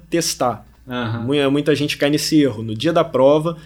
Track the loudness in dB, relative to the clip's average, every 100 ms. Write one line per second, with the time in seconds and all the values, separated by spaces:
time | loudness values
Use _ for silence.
0 | -6 -4 -2 -2 -4 -4 -12 _ -12 -8
1 | -6 -4 -2 0 2 0 0 0 0 -2
2 | 0 0 2 2 2 0 -8 -4 -2 0
3 | 0 4 4 4 0 -6